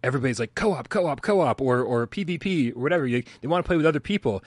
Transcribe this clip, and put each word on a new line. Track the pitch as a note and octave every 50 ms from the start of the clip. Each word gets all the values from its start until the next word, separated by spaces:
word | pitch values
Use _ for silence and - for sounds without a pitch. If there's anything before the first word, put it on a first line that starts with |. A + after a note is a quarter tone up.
| -
everybody's | C3 C3 C3+ B2 C3 A2+ A#2+
like, | A2+ - -
"Co-op, | - A3+ G#3+ E3+ C3 A2 -
co-op, | - G#3 F3+ D#3 C3+ A2+ -
co-op," | G#3+ G3+ F#3+ D#3+ A#2+ G#2+ -
or, | C3+ B2+ B2 B2
or | B2 A#2 B2 A#2 A#2
P | - - G3+ F#3+
V | D#3+ F3
P, | D#3+ - G3 F#3 D#3 B2 A#2+ -
or | A#2+ B2+
whatever. | D#3 F3+ E3+ C#3
You, | B2 A#2+ B2+ - - - -
they | -
wanna | C#3 E3+ F3+ -
play | - F3+
with | D#3+ D3
other | D#3+ D3 D3
people, | - - G3+ G3 - A#2+ G2 G2 -